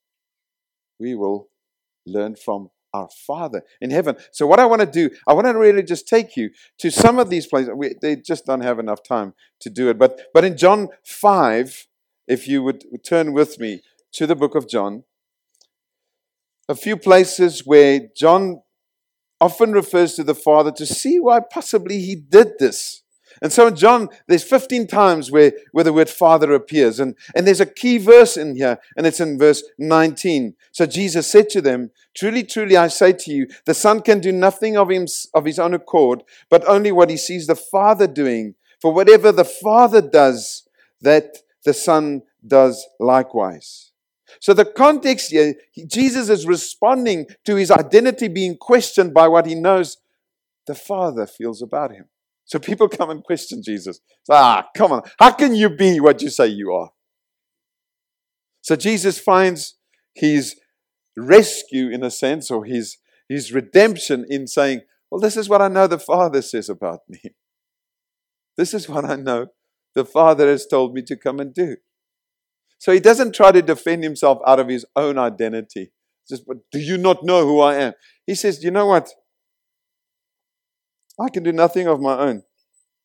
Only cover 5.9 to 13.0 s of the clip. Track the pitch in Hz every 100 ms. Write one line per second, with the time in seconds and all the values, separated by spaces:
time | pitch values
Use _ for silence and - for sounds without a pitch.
5.9 | 170 - 226 226 - 110 - _ - 170
6.9 | - 226 247 185 175 - 143 123 127 143
7.9 | - 156 147 - 160 - 131 123 113 110
8.9 | 104 - 120 101 - _ _ 117 107 123
9.9 | 113 131 - - 160 185 151 180 208 196
10.9 | - - - 208 190 131 110 131 - -
11.9 | _ _ _ - 123 135 139 131 - -
12.9 | 120